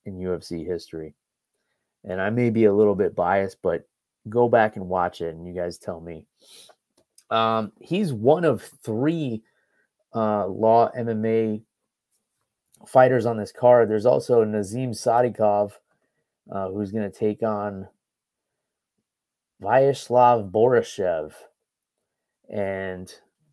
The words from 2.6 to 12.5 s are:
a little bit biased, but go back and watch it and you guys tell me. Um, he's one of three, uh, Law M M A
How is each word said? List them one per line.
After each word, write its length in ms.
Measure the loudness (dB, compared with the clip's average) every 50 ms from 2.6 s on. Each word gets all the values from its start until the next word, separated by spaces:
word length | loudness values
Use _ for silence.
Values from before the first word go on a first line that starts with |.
| 4
a 80 | 4 6
little 220 | 4 4 4 4
bit 200 | 2 0 -2 -2
biased, 460 | -2 -2 0 0 0 -2 -4 -8 _ -4
but 240 | -4 -4 -4 -6 _ _ _ _ _ _ _ -14 -6
go 200 | 0 0 2 2
back 260 | 4 2 2 2 -2
and 120 | -6 -10 -6
watch 340 | -4 -2 -2 -4 -6 -8
it 120 | -10 -10 -10
and 140 | -10 -14 -12
you 60 | -10
guys 240 | -8 -8 -8 -8 -10
tell 240 | -12 -12 -12 -12
me. 260 | -12 -16 -16 -16 -18 _ _ _ _ _ -20 -20 -20 -20 _ _ _ _ _ _ _ _ _ _ _ -4
Um, 400 | -2 0 0 0 0 -2 -4 -6 -10 _
he's 320 | -10 -4 -4 -2 -2 -2
one 320 | -4 0 2 2 4 4 4
of 180 | 0 0 -2 -6 -14 -20 -16 -10
three, 580 | -6 -4 -2 -2 -2 -2 -2 -4 -6 -6 -8 _ _ _ _ _ _ _ _ _ _ _ _ _ _ -6
uh, 320 | -2 -2 0 0 0 -2
Law 440 | -4 -4 0 2 4 6 6 4 2
M 200 | 0 -6 -6 -4
M 160 | -4 -2 -2
A 360 | 0 0 0 0 -2 -4 -6 -10 _ _ _ _ _ _ _ _ _ _ _ _ _ _ _ _ _